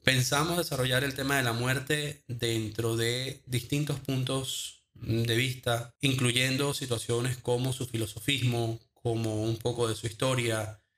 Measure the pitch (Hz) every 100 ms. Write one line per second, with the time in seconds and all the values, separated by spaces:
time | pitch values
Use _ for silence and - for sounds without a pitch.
0 | - 131 127 143 160 175 165 131 127 127
1 | 139 135 135 135 123 117 123 131 131 151
2 | 147 - - 117 117 113 110 107 117 113
3 | 113 123 131 131 - 123 - 143 151 131
4 | - 131 131 135 131 - - - _ -
5 | - 113 117 113 131 127 - 117 120 -
6 | 139 127 123 120 131 131 143 135 131 113
7 | - 120 127 123 - 123 127 127 127 113
8 | 107 - - 139 123 120 113 113 _ _
9 | 120 113 113 107 110 113 123 117 113 107
10 | - - 131 127 120 110 104 - _